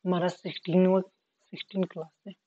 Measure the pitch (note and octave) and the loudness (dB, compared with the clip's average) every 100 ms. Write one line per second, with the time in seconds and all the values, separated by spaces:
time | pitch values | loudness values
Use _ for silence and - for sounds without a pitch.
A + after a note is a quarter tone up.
0 | F#3 F3+ F3 - F3+ - - F3 F#3 F#3+ | -2 0 -2 -4 -12 -10 0 4 6 4
1 | F#3+ _ _ _ _ - - F#3+ F3+ E3+ | 0 _ _ _ _ -20 -10 -6 -6 -6
2 | D#3+ _ G3+ - | -14 _ -20 -20